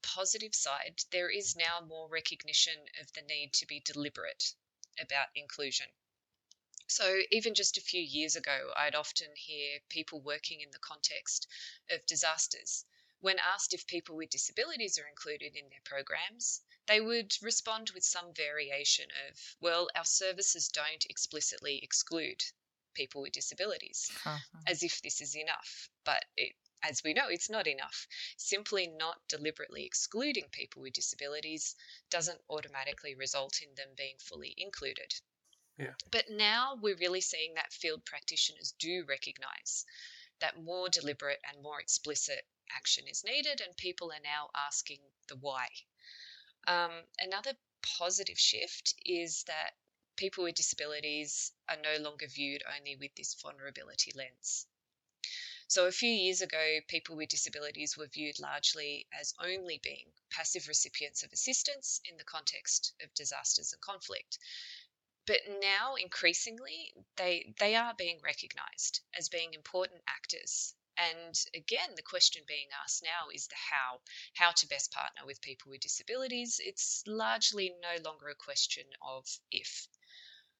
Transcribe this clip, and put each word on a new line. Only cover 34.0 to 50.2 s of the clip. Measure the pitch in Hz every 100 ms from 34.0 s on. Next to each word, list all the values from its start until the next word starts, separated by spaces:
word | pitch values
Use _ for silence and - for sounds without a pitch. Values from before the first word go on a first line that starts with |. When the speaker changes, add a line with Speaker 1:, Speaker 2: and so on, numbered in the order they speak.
| 135 135
Speaker 1:
fully | - 147 143 -
included. | 202 - 131 - - - - _ _ _ _ -
Speaker 3:
Yeah. | 131 135 -
Speaker 1:
But | 226 220
now | 208 214 226 269 254
we're | 208 175
really | 180 185
seeing | 180 165 160
that | 160 156
field | - 165 156 -
practitioners | 147 - 160 - - - -
do | 160 180
recognise | 143 135 139 135 135 - - - - - - - - -
that | 160 165
more | 165 180 180
deliberate | 170 143 143 143 143
and | - 143
more | 147 147
explicit | - - 151 143 - 131 - _ -
action | 131 - 135 139
is | -
needed, | 202 277 294 269
and | 185 -
people | 185 175 170
are | 151
now | 147 147 147
asking | 143 143 - - 143 143 _ -
the | 135
why. | 139 131 120 - - _ - - - - - _ -
Um, | 175 170 170 - -
another | 190 196 262 254 _ _
positive | - - 175 180 185 -
shift | - - - - - -
is | - 175 165 160
that | - 156 165 - _ _ _
people | -